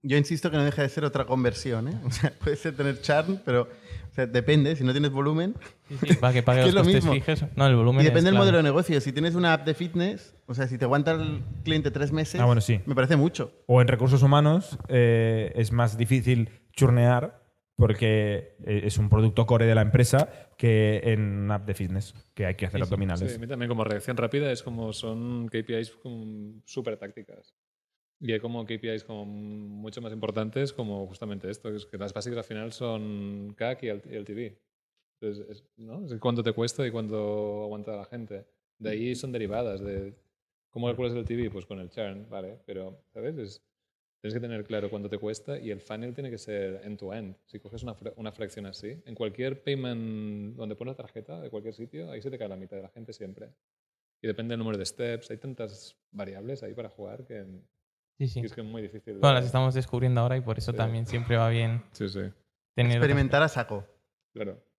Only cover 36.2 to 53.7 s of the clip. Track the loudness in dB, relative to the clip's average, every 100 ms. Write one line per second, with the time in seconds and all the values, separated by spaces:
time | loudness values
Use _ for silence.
36.2 | -2 0 -2 -2 -2 -2 -4 -4 -6 -4
37.2 | -4 -4 -4 -6 -8 -10 -10 -12 -12 -14
38.2 | -14 -14 -16 _ _ _ -8 -4 -4 -6
39.2 | -8 -6 -4 -4 -4 -6 -6 -8 -8 -14
40.2 | _ _ _ _ _ -6 -6 -4 -4 -4
41.2 | -4 -4 -4 -8 -12 -14 -14 -10 -10 -10
42.2 | -14 -14 -14 -16 -14 -14 -14 -16 _ -12
43.2 | -12 -10 -14 -16 _ _ _ _ _ _
44.2 | -8 -8 -8 -10 -6 -6 -6 -8 -8 -8
45.2 | -8 -8 -10 -12 -10 -12 -12 -12 -12 -12
46.2 | -12 -12 -10 -6 -6 -8 -14 -14 -12 -12
47.2 | -12 -16 _ -20 -16 -14 -14 -12 -16 -12
48.2 | -14 -10 -12 -12 -14 -14 -14 -16 -18 -6
49.2 | -6 -4 -6 -4 -4 -4 -4 -6 -6 -8
50.2 | -8 -8 -10 -10 -12 -10 -12 -12 -14 -16
51.2 | -16 -14 -12 -12 -12 -14 -16 -14 -14 -12
52.2 | -12 -10 -10 -12 -14 -16 -16 -18 -20 -16
53.2 | -16 -16 -20 _ _